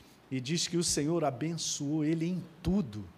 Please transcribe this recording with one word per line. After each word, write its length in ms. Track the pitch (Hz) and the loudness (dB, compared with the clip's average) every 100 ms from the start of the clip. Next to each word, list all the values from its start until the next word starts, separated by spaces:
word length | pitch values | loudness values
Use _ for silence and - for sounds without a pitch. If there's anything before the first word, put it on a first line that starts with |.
| - - - | -20 -20 -6
e 120 | 131 | -4
diz 260 | 127 165 - | 0 0 0
que 80 | 170 | 0
o 80 | |
Senhor 400 | 160 - 147 170 | 2 2 2 2
abençoou 800 | 147 123 156 165 - - 143 156 | 2 0 -2 -2 -4 -4 0 2
ele 240 | 151 165 165 | 2 2 0
em 160 | 180 - - | -2 -6 -6
tudo. 460 | 170 196 135 104 92 | 0 2 0 -4 -12